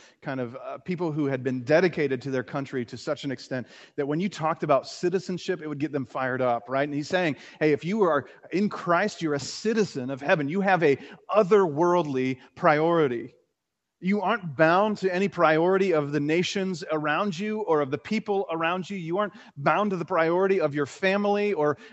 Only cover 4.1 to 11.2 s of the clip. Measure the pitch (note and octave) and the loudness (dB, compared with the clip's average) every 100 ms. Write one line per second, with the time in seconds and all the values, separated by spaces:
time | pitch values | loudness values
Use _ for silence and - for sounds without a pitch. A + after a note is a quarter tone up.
4.1 | D3+ G3 - D#3 D#3+ D#3 C3+ - - F3+ | -2 -4 -2 -4 -2 2 2 0 -6 -2
5.1 | F#3 - F3 - F3+ D3+ D3 D3+ C#3 B2+ | -2 -4 -6 -6 -6 -6 -6 -4 -4 -6
6.1 | D3 C3 B2+ B2+ A#2+ - C3 D3 C#3+ C#3+ | -4 -2 0 0 0 -2 -2 -2 -4 -2
7.1 | F#3 F3 C3+ - - D#3 D3 D#3+ A3 F3+ | 0 0 -4 -10 -2 2 2 0 2 2
8.1 | D3 B2 - - E3+ G#3 - F3 E3+ G#3 | 2 -2 -12 -6 -2 -2 -2 0 2 2
9.1 | - D#3+ C#3+ C3+ - G#3+ A3+ G3 C#3 B2+ | -2 -4 -4 -6 -6 -2 0 -2 -4 -8
10.1 | C3+ C#3+ F#3 C#3 F#3 G3 F3+ D#3+ C3+ - | -4 0 0 0 0 2 4 4 2 -2
11.1 | - | -18